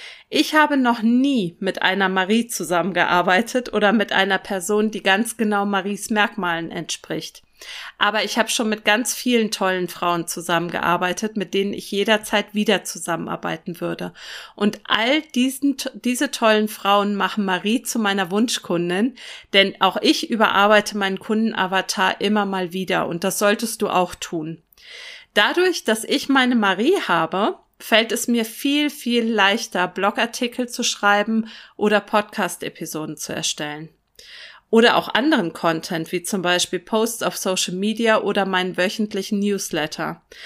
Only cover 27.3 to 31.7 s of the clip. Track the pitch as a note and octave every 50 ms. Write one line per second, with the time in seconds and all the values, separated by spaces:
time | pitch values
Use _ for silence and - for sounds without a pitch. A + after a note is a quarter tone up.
27.3 | - F#3 G#3 D4+ F#4 - _ _ _ - - - A#3 G#3+ A#3 A3+ - A#3 - -
28.3 | A#3+ A#3+ A3 A3+ - - - C#4 C#4+ D4 D4 D4 D4 - - A#3+ A#3+ A#3 A3 A3+
29.3 | A#3 G#3 G3 G3 G3+ A3+ - - - F#3 F3+ F3+ - F#3+ F#3+ G3+ G#3 - A3+ A#3
30.3 | A#3 - B3+ A#3+ A#3+ - B3 A#3+ - - A#3 - - - - G3+ G3+ G#3 G#3 A3
31.3 | A3 A3+ A3 - - - - -